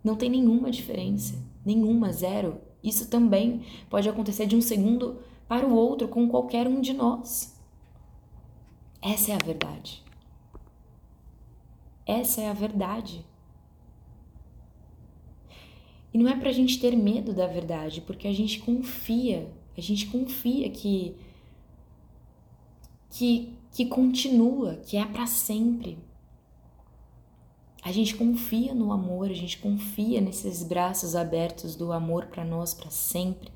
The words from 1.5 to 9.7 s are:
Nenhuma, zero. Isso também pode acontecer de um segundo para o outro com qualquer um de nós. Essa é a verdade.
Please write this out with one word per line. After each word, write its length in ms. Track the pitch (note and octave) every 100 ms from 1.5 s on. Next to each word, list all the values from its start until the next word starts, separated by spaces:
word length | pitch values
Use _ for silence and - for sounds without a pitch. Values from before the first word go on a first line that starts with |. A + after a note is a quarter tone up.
| -
Nenhuma, 480 | G3+ A3 G#3+ A#3 G3+
zero. 480 | E3 F3+ G#3 F3+ - - -
Isso 260 | G#3+ - -
também 560 | A#3+ A#3 G3 A#3 A#3+ - - -
pode 200 | G3+ G#3
acontecer 380 | A3 G#3 G3+ G#3
de 80 |
um 60 | A#3
segundo 560 | A#3+ G#3 G3+ A#3+ B3 - - - -
para 180 | A#3+ C4+
o 80 |
outro 320 | A#3 A#3+ C#4 A#3
com 200 | A#3 A#3+
qualquer 400 | B3 B3 A#3 B3
um 120 | C4+
de 120 | C4
nós. 680 | C4+ A#3+ A#3+ - - - - - - - - - - - - - - - - - -
Essa 300 | G3 G#3 -
é 20 |
a 100 | G3+
verdade. 600 | D#3+ D#3 D3